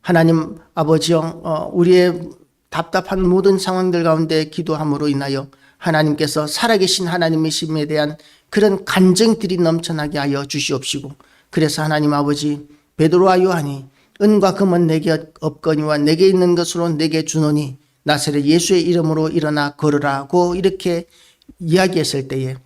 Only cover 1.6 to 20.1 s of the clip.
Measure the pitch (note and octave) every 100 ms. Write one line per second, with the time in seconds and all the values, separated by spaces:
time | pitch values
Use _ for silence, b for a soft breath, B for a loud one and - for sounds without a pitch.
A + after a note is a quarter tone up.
1.6 | - F3+ F3 F3+ F3+ F3 E3 - _ _
2.6 | _ D#3 E3 F#3+ F3+ F#3+ F3+ F#3 G3 F#3+
3.6 | F#3+ F#3 F#3 E3+ E3 D#3+ D#3+ D#3+ D#3 -
4.6 | D#3+ D3+ D3+ C#3+ D3 C#3 C#3 C3+ C3+ b
5.6 | b b F3 D#3 D#3 D3 D3+ D#3 D3+ -
6.6 | A#3 G#3+ F#3 F#3+ F3+ F3+ E3 D#3+ D#3 D#3
7.6 | D#3+ D#3 D3 D3+ D3+ D#3 b b b G#3
8.6 | G#3 F#3+ - F#3+ F#3+ F3+ A3+ A3+ F#3+ F3+
9.6 | E3 E3 E3 D#3+ D3 D3 C#3+ C#3 C#3+ D3
10.6 | - C3+ C3 C#3 C3+ - b b b -
11.6 | D3+ D3+ D#3 D3+ D3 D3 C#3+ D3 D3 D3
12.6 | D3 b b - D#3 F3 F#3+ F#3 F#3 F3
13.6 | C#3+ C#3 C3+ b b _ G#3 G#3 F#3+ F#3
14.6 | G3 F3 E3+ D#3+ D#3 D#3+ D#3+ - D#3 D3+
15.6 | D#3+ D3+ D3+ D3 D3 D#3+ F#3+ F#3+ F3+ F3
16.6 | E3+ E3+ E3+ D3+ D#3+ D#3+ D3+ D#3 D3+ D3+
17.6 | C#3+ C3 _ _ - D3 D3+ C#3+ C#3+ E3
18.6 | E3+ F#3 E3+ F3 D#3+ D#3+ D#3 E3 D3+ D3
19.6 | C#3+ - D3+ D3 C#3+